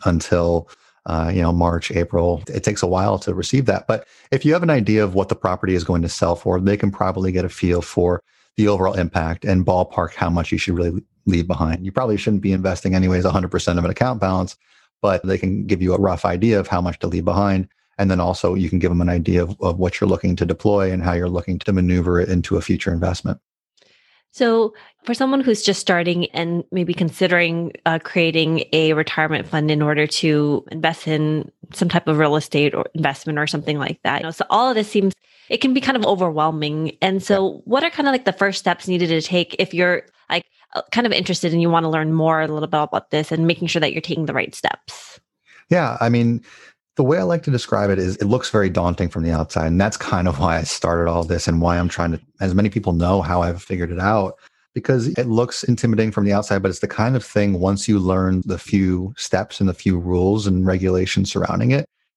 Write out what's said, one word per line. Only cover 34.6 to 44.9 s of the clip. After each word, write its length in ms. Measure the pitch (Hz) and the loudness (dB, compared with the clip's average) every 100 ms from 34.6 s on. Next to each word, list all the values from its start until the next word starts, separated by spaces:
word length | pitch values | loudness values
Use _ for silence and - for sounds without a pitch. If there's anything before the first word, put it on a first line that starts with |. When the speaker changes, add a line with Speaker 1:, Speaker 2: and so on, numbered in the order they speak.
| 262 | 2
Speaker 2:
of 40 | |
this 140 | 220 208 | 0 0
seems, 260 | 208 196 - _ _ - | 0 0 -2 _ _ -8
it 100 | - | -2
can 140 | 269 | 0
be 80 | 254 | 0
kind 160 | 262 254 | 0 0
of 80 | |
overwhelming. 960 | 202 190 180 151 156 156 147 156 160 - | 0 2 0 0 0 0 -4 -2 -4 -2
And 220 | 190 190 | -2 0
so 320 | 185 196 190 | 0 2 0
Speaker 1:
Yeah. 60 | 147 | -4
Speaker 2:
what 200 | - 262 | -2 0
are 60 | 330 | 0
kind 180 | - 277 | 0 0
of 40 | |
like 120 | 254 | 0
the 80 | 196 | 0
first 260 | 180 196 190 | 0 -2 0
steps 300 | 185 170 - | -2 -2 -2
needed 180 | 180 170 | -2 0
to 140 | 160 | 0
take 340 | 156 180 165 - | 0 -2 -2 -2
if 140 | 190 | -2
you're 300 | 165 180 175 - _ - | 0 0 0 -4 _ -6
like, 160 | 170 - _ _ | -6 -6 _ _
uh, 80 | - - | -10 -4
kind 160 | 226 240 | -2 0
of 60 | |
interested 400 | - 180 175 170 | 0 -2 -2 0
and 100 | 170 | 2
you 80 | 170 | 2
want 140 | 165 | 2
to 40 | 160 | 0
learn 240 | 160 156 | 0 0
more 300 | 160 160 160 | 2 2 0
a 60 | 156 | -2
little 180 | 151 156 | -4 -2
bit 160 | 160 | -2
about 300 | 151 - - | -2 -4 -2
this 180 | 151 151 | -4 -2
and 160 | 160 165 | 0 0
making 220 | 165 170 | 0 -2
sure 100 | 170 | -2
that 140 | 156 | -2
you're 100 | - | -2
taking 240 | 165 160 151 | -6 -4 -4
the 80 | |
right 200 | 139 - - | -4 -6 -6
steps? 640 | - - - | -6 -6 -12